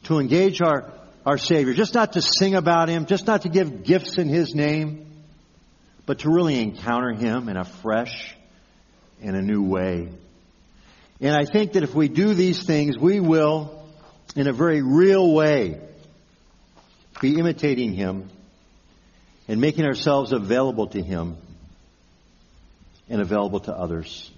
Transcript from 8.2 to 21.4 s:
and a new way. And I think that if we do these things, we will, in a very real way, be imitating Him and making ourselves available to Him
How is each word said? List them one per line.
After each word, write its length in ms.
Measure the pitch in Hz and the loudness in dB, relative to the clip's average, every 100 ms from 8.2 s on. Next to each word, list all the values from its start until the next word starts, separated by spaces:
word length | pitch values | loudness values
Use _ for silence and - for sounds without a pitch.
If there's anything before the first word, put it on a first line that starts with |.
| - - _ _ _ _ _ _ _ _ | -16 -18 _ _ _ _ _ _ _ _
and 140 | 107 | -6
a 80 | 95 | -4
new 220 | 98 104 | -2 0
way. 440 | 95 92 92 87 85 - - _ _ _ _ _ - - _ _ | 0 0 -2 -4 -6 -14 -20 _ _ _ _ _ -20 -20 _ _
And 140 | 135 | 0
I 100 | 151 | 0
think 280 | 143 208 214 | 0 0 0
that 100 | 202 | 0
if 100 | 147 | 0
we 140 | 151 151 | 0 0
do 280 | 131 202 | 2 0
these 300 | 196 185 170 | 2 2 0
things, 320 | - 151 147 120 | -2 0 0 0
we 220 | 156 202 | 2 2
will, 680 | 170 160 151 160 147 - - - - - _ - | 2 4 2 0 -4 -14 -20 -20 -20 -20 _ -2
in 100 | 139 | -2
a 60 | |
very 300 | 123 165 151 | 2 2 2
real 520 | 131 143 190 196 180 | 2 6 6 6 6
way, 460 | 156 151 147 98 78 - - - - _ _ _ _ _ _ _ _ _ - | 6 4 4 0 -4 -14 -20 -20 -20 _ _ _ _ _ _ _ _ _ -4
be 160 | 131 151 | 0 2
imitating 540 | 170 165 147 127 120 | 0 0 0 0 -2
Him 360 | 92 95 95 92 - - _ _ _ _ _ _ _ _ _ - | -2 -4 -4 -10 -20 -20 _ _ _ _ _ _ _ _ _ -6
and 120 | 110 | 0
making 240 | 143 151 | 0 2
ourselves 460 | 151 127 - 139 127 | 0 0 2 0 2
available 560 | 123 98 120 135 113 101 | -2 0 0 0 -2 -4
to 160 | 101 | -4
Him 340 | 87 90 82 80 | -6 -6 -6 -10